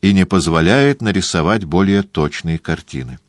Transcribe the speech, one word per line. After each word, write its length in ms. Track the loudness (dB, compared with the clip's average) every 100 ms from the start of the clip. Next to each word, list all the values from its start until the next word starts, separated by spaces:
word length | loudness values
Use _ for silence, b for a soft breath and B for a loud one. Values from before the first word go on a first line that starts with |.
и 120 | 2
не 120 | 2
позволяет 760 | 2 0 0 2 2 4 2 0
нарисовать 600 | -2 -2 -2 -2 0 -2
более 400 | 0 0 2 0
точные 560 | -2 -4 -4 -4 -6 -6
картины. 580 | -4 -8 -6 -12 -12 -14